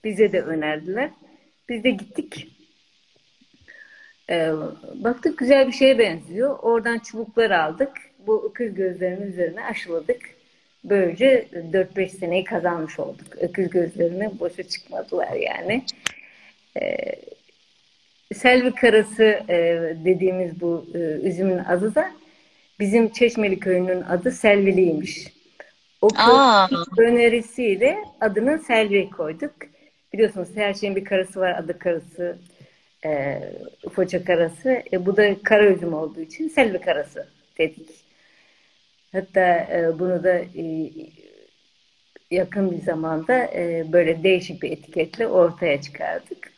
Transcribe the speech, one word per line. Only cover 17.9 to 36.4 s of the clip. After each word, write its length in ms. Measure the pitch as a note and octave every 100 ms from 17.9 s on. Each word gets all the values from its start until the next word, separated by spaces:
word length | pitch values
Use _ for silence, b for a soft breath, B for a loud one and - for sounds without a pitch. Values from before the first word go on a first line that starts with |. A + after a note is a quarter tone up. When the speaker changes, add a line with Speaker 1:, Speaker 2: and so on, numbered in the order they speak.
| _ _ _ _
Speaker 1:
Selvi 380 | G#3 B3+ B3+ B3
karası, 520 | B3+ - G#3+ G#3 G#3+ A3 G#3 G#3+
e, 60 | F3 E3+ E3+ E3 E3 E3
dediğimiz 560 | F3+ F#3 F#3 F3+ F3
bu, 240 | F3 E3+ E3
e, 40 | F3
üzümün 600 | E3 D#3 G3 E3+ F#3+ F3+
adı 380 | - F3+ G#3+ C#4+
da 160 | F4+ - b b b b b _
bizim 300 | G3+ A3+ A3
Çeşmeli 500 | A3 A#3+ A#3 G#3 F#3+
köyünün 420 | G3 F#3 F#3 F3+
adı 300 | F3+ F3 F#3
Selviliymiş. 960 | C4 A3 G3+ G3 F#3 F3+ D#3 - - - _ _ B B B _ _
O 60 | G#3+
köy 180 | G#3 A3+
Speaker 2:
Aa. 420 | C4 C4+ G#3 F#3 F3 E3+ F#3
Speaker 1:
önerisiyle 1000 | A#3 A#3+ A#3 A#3+ A3+ - A#3 F#3+ B3+ G4 G#4+ _
adını 380 | A3 G3+ A#3+ D#4
Selvi 500 | - A3+ G#3+ G3+ F#3+
koyduk. 420 | - D#3 D#3+ D4 _ - b b b _
Biliyorsunuz 340 | G3 A3+ G3+ F3 G3
her 180 | G#3
şeyin 220 | G3 G#3 G3
bir 80 |
karısı 360 | G3 G3 F#3 F#3+
var, 160 | F#3 D#3+
adı 200 | E3 E3+
karısı, 580 | F3+ E3+ - - F3 F3+ - b b b b _ D#3
e, 360 | D3 C#3 - - - - _ -
Foça 300 | - F3+ F3+
karası. 600 | F3 E3+ E3 E3 C4 B3+ -
E, 120 | F#3 F3+
bu 120 | F#3+
da 180 | G#3 G3
kara 220 | - G#3+ G#3
üzüm 280 | F#3+ E3+
olduğu 280 | D#3 D#3 D#3+
için 280 | D#3+ -